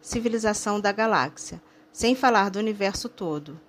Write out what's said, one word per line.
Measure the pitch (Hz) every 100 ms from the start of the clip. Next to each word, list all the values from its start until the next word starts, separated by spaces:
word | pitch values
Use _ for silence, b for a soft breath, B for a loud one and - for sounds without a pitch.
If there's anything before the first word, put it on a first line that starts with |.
civilização | - 240 226 226 214 208 214 208
da | 202
galáxia, | 202 220 190 135 - - 170 B B B
sem | - 226 254
falar | 262 220 196
do | 196
universo | 220 208 196 196 233
todo. | - 180 151 147 156